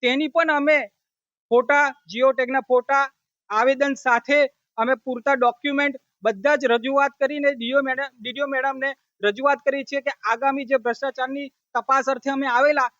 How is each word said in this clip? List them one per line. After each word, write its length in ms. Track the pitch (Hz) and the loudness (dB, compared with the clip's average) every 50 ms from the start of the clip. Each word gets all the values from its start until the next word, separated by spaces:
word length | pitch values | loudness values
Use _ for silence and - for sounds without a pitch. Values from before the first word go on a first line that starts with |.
તેની 260 | - 247 254 269 311 302 | 0 0 0 0 -2 -2
પણ 240 | - 330 330 320 | 0 0 0 2
અમે 360 | 311 294 285 294 302 294 254 202 _ _ _ _ _ _ _ _ _ _ _ _ | 0 0 2 2 2 2 0 -4 _ _ _ _ _ _ _ _ _ _ _ _
ફોટા, 460 | 226 240 247 233 285 285 294 277 262 _ _ 165 175 | 2 2 4 4 2 2 2 2 -2 _ _ _ -4
geotag-ના 440 | 226 254 269 262 - 262 247 262 269 | 0 2 2 2 2 -4 -2 -2 -4
ફોટા, 520 | 254 _ 254 247 247 - 269 277 277 269 _ _ _ _ _ _ _ _ | 0 _ 0 0 2 2 0 0 0 0 _ _ _ _ _ _ _ _
આવેદન 440 | 208 214 233 262 269 254 285 277 277 | -2 2 2 2 2 2 0 -2 -2
સાથે 520 | - - 262 240 233 - - 285 294 285 262 _ _ _ _ _ - | -2 0 0 0 0 2 2 2 2 2 2 _ _ _ _ _ -4
અમે 160 | 226 240 262 | 0 0 0
પૂરતા 380 | 226 _ 262 254 240 226 285 277 | -2 _ -8 -8 -4 0 -2 0
ડોક્યુમેન્ટ 640 | 262 247 240 240 _ _ 294 285 277 277 285 269 269 _ _ _ _ - | 2 2 0 0 _ _ -4 -2 0 -2 -2 -2 -6 _ _ _ _ -4
બધા 320 | 214 226 190 190 277 302 | -4 -4 0 0 2 2
જ 100 | 285 269 | 2 2
રજૂઆત 460 | 254 233 240 226 262 269 277 277 277 269 _ | 2 0 0 0 0 0 2 0 0 0 _
કરીને 340 | 277 262 294 294 285 285 285 | -4 -2 -2 0 -2 -2 -2
ડીઓ 280 | 240 226 233 262 277 | -2 -6 -2 -2 0
મેડમ, 220 | 277 269 262 254 277 269 254 247 | 0 0 -4 -4 -6 -8 _ _
ડીડીઓ 240 | 214 247 233 262 285 277 | -14 -12 -8 -6 -6 -4
મેડમને 480 | 269 262 254 269 269 262 262 277 269 _ _ _ _ _ 202 | -2 -2 -2 -2 -4 -2 -4 -6 -6 _ _ _ _ _ -2
રજૂઆત 340 | 208 202 214 269 285 285 269 | -2 -2 0 0 0 0 2
કરી 260 | _ 285 269 277 269 | _ -2 -2 -2 -4
છે 180 | - 277 277 | -4 -6 -4
કે 80 | 269 277 | -4 -4
આગામી 560 | 269 _ - 214 226 233 254 277 269 277 277 | -8 _ -2 -2 -2 0 0 -2 -2 -2 -2
જે 120 | 226 269 262 | -2 -2 -2
ભ્રષ્ટાચારની 720 | 214 240 233 - - 269 262 - 254 254 269 285 285 269 | 0 -2 -4 -4 -6 -8 -4 -4 -6 -6 -6 -8 -10 -10
તપાસ 560 | _ _ _ _ _ 247 233 - 269 269 262 262 | _ _ _ _ _ -6 -2 0 0 0 2 0
અર્થે 200 | 269 254 _ 269 | -4 -4 _ -4
અમે 180 | 277 269 277 277 | -4 -2 -2 0
આવેલા 400 | 240 240 269 294 302 285 262 269 _ _ | 0 2 2 4 2 2 0 -2 _ _